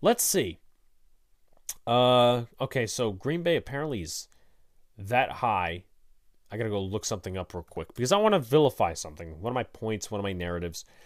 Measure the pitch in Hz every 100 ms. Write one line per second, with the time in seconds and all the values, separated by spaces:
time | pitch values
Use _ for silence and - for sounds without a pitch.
0 | 190 240 - 190 98 - - _ _ _
1 | _ _ _ _ _ - - - - 120
2 | 123 123 123 123 120 - 131 131 110 -
3 | 113 95 135 170 170 151 - 139 156 113
4 | 78 - - _ _ _ _ _ - -
5 | 98 123 123 - 120 98 85 87 - _
6 | - - _ _ - 107 110 101 95 104
7 | - 101 92 92 90 90 - - 80 -
8 | 123 202 220 190 113 151 143 - 90 80
9 | 82 76 82 80 110 127 110 - 110 107
10 | - 104 98 92 87 87 85 - - -